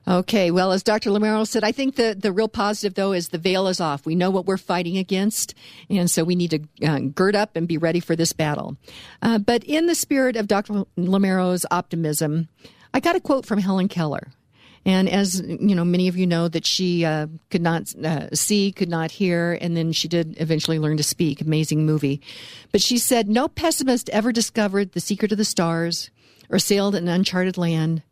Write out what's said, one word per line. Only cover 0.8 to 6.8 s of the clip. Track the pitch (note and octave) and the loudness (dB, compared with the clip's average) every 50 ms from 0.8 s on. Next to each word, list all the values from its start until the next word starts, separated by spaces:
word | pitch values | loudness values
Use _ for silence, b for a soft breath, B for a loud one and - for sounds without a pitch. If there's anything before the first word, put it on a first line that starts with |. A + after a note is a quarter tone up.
| - | 2
Doctor | A#3 G#3+ A3+ - A3 | 2 0 2 2 0
Lamero | G3+ G#3 G#3+ G#3+ G#3+ G#3+ A3 | 0 2 2 2 2 0 0
said, | - - A3 G#3 | 0 -2 0 0
I | G#3+ | 0
think | B3+ - C4+ C4 - | 0 0 -2 -2 0
the, | - A#3 A3 G3+ | 0 0 0 0
the | G3 A3 G#3 | 0 -2 -2
real | F3 G3+ A3 | 0 0 -2
positive, | A3 - A3+ G3+ G#3 G#3+ - - G3+ F#3 | -2 -2 -2 -2 -2 -2 -2 -4 -4 -2
though, | G3+ G3 G3 | -2 -2 0
is | G3 F3 E3+ - | 0 -2 -4 -4
the | - D#3+ | -8 -4
veil | E3 F#3+ F#3 F#3+ G3 | 0 0 2 2 2
is | F#3 F#3 - | 0 0 0
off. | F3 D#3 C#3+ C#3+ - | -2 -2 -2 -4 -4
We | D#3+ D#3+ | -2 0
know | F3 F3+ F#3+ | 2 2 2
what | F#3+ F#3+ F3 | 2 0 0
we're | F#3+ F#3+ | 0 -2
fighting | F#3 - - F3+ F3 F3+ E3+ F#3 | -2 -2 -2 -2 -2 -2 -2 -2
against, | F#3+ F#3 - G3 F#3 G3+ A3 - - - - - B B B B B B B | -4 -2 -2 -2 0 0 -2 -2 -2 -6 -6 -8 B B B B B B B
and | G#3 F#3 F3 E3+ | 0 0 0 2
so | - F3 | 2 0
we | E3 F3 F3+ | 0 2 2
need | F3+ F3 E3 | 0 0 0
to, | D#3+ D3+ D3+ - _ - | -2 -2 -4 -6 _ -2